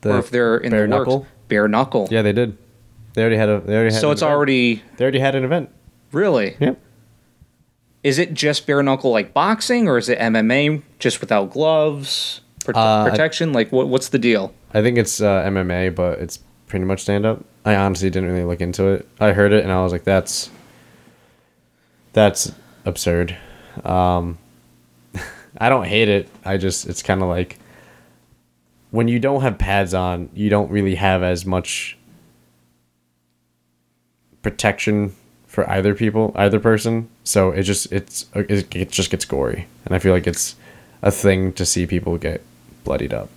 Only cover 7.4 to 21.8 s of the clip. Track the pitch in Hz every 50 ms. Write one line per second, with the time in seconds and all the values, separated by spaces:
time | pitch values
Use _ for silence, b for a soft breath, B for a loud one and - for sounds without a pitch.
7.4 | - _ _ _ _ _ _ _ _ _ _ _ _ 143 131 139 175 170 160 -
8.4 | - 151 147 143 - - 147 139 143 139 135 135 - 135 117 110 104 - - 139
9.4 | 151 190 220 214 - - 247 240 233 185 135 120 110 123 120 - 113 113 110 113
10.4 | 110 110 123 135 147 147 156 151 - _ _ _ - 127 - - - 98 117 104
11.4 | 98 95 - 131 156 156 160 156 151 156 147 143 139 135 - - - - - -
12.4 | _ _ _ - - - 113 117 110 110 110 107 107 107 104 110 156 160 156 -
13.4 | 170 165 143 123 113 107 - 127 135 139 127 135 131 - - 135 113 120 113 104
14.4 | 95 98 - _ _ _ - 107 107 120 120 120 110 - - - 110 104 98 95
15.4 | 82 98 98 95 92 90 90 90 92 92 87 87 90 90 85 - 85 85 - -
16.4 | - _ _ _ _ _ - 98 92 95 95 92 - - 101 101 104 110 113 -
17.4 | - _ _ _ _ 107 107 98 98 98 95 82 95 95 90 95 92 87 90 90
18.4 | 87 87 87 82 90 87 90 - 98 98 98 - - - _ _ 107 107 95 101
19.4 | 101 101 101 107 - 95 95 92 92 92 87 87 - - 98 95 92 - - -
20.4 | - - b b b b b b b b b b b b b b b b b b
21.4 | b b b b _ _ _ _